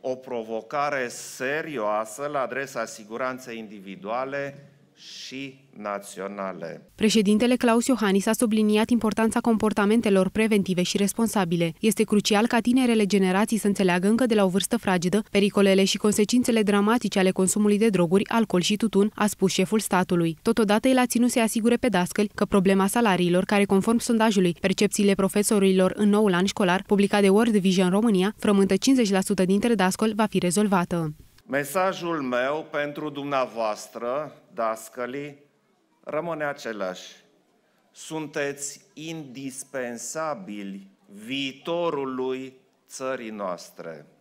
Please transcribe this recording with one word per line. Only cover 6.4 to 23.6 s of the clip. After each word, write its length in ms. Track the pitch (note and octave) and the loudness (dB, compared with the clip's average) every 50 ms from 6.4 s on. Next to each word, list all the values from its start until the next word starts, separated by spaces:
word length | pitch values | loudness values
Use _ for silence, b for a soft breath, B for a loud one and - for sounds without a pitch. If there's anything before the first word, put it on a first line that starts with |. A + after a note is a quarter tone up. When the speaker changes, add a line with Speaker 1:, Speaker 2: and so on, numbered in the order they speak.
| G2 F#2+ F2+ E2+ E2 E2 D2+ - - _ _ | -8 -10 -8 -10 -12 -12 -12 -16 -20 _ _
Speaker 2:
Președintele 640 | - G#3 A3 G3 A3+ G#3 G3 G#3 G#3+ B3 A#3+ B3+ | -2 -2 2 2 2 2 2 2 2 2 0 0
Claus 300 | B3 - A#3+ A3+ A#3 A#3 | 2 2 2 2 2 2
Iohannis 400 | - C4 A3 A3+ G3+ F#3+ G3 F#3+ | 0 0 0 2 2 2 2 2
a 60 | A3+ | 0
subliniat 580 | A3 - B3+ A3 G#3+ G#3+ G#3+ G#3 G#3 G#3+ A3 - | 0 0 0 0 2 2 2 2 2 2 2 2
importanța 500 | B3 A3+ - A3 G3+ - A3 A3 G3+ A#3+ | 0 0 0 0 0 0 0 0 0 0
comportamentelor 880 | - A#3+ A3+ G#3 - G#3+ G3+ - G3+ G3+ G#3+ A#3 A#3 A3+ G3 F#3+ F#3 F#3 | 2 2 0 2 2 0 0 2 2 4 2 2 4 4 2 4 2 2
preventive 540 | - G#3+ A3 A3 A3 G3+ F#3 - F#3 E3+ | 0 0 0 2 2 2 2 0 0 -2
și 140 | F3+ - - | -2 -2 0
responsabile. 760 | G3+ G3+ G3 - - A3+ G#3 - A3 F#3 E3+ F3+ E3+ E3+ E3 D#3 _ | 0 0 0 0 0 -2 0 0 0 0 0 0 0 0 -2 -2 _
Este 220 | - A3 G3+ - | 0 0 2 2
crucial 440 | A3 - - G#3 F#3+ - G#3+ G3+ A3 | 0 2 2 0 2 2 2 2 2
ca 140 | A#3 - A#3 | 2 0 0
tinerele 460 | G#3+ B3 A#3+ C4 B3+ A#3+ A#3 A3+ G#3 | 2 2 2 2 4 4 2 2 2
generații 520 | F#3+ G3+ G3 F#3+ F#3 F#3 F#3+ A3 A3 A#3 G3+ | 2 2 2 4 4 2 2 2 0 0 0
să 80 | - | 0
înțeleagă 420 | G#3 G3+ - G3+ F#3 F3 F3+ F3 G3+ | 0 0 2 2 2 2 2 2 2
încă 180 | A3 A#3 C4 | 2 2 2
de 80 | A#3 A3+ | 2 4
la 100 | G#3+ G3 | 2 2
o 40 | F#3+ | 2
vârstă 280 | F3 G3 - - - | 2 0 0 0 -4
fragedă 460 | G3 - G#3 F#3 F3+ D#3+ F3+ E3 G#3 G#3+ _ | -2 0 0 0 0 0 0 0 0 -2 _
pericolele 540 | - G3+ G3 G3+ - G#3 G3 G3 F#3+ F#3+ F#3+ | 0 2 2 2 2 4 4 4 6 4 4
și 120 | F#3+ - | 2 0
consecințele 680 | G3+ - G#3+ G#3 - G#3 G3+ - B3 A#3+ - A3+ A3+ | 0 0 0 2 2 2 2 2 0 2 2 2 2
dramatice 560 | G#3+ F#3+ G#3 G3+ G3+ G#3 A#3 B3 - G3+ - G3+ | 2 2 2 2 4 4 2 2 0 0 0 2
ale 120 | F#3 F#3 | 2 2
consumului 480 | F3+ - F#3+ F#3 - G#3 G#3 G#3 G#3 G3+ | 2 2 0 0 2 2 2 2 4 4
de 100 | A3 A3+ | 2 2
droguri, 400 | F#3+ F3+ F3 E3 F3+ G3 - - | 4 2 2 4 4 2 2 2
alcool 320 | - A3+ A3 - - F3+ | 0 0 0 2 0 0
și 160 | E3+ - G#3 | 2 0 0
tutun, 340 | G3 - G#3+ - G3 G3+ G#3+ - | 0 -2 0 2 2 2 2 0
a 120 | - G#3 | -2 -2
spus 260 | G#3 - _ G3 F#3 | -2 0 _ 0 0
șeful 260 | - - F#3+ - G#3+ A3+ | 2 0 0 0 0 -2
statului. 580 | G3 - - F3+ F3+ - F#3 F3 E3 E3 E3 - | -2 0 0 0 0 2 0 0 0 0 -2 -2
Totodată, 460 | _ A#3 A3+ - A3+ G3 G3+ A3 - C4 | _ -2 2 2 2 2 2 2 4 4
el 100 | C4 B3+ | 4 4
a 80 | B3 | 2
ținut 240 | A#3+ - A#3 A#3+ B3 | 2 2 2 2 2
să-i 120 | - B3+ | 2 2
asigure 340 | A3+ A3 - A#3 G#3 A#3 A#3+ | 0 0 0 0 2 2 2
pe 120 | A#3 - B3+ | 2 0 0
dascăli 420 | G3 F3+ F3+ F3 - - G#3 G#3 _ | 2 2 0 0 0 -2 -2 -2 _
că 100 | - G3+ | -4 -2
problema 420 | - - G3+ F3+ F#3+ G3 G3 F#3+ | 2 2 2 4 4 4 4 2
salariilor, 580 | G3 - A#3+ A#3+ G#3+ F#3 F3+ F3+ F3 F3 F3+ F#3+ | 2 2 2 2 2 2 2 2 2 2 2 2
care, 200 | - G#3+ G3+ | 2 2 2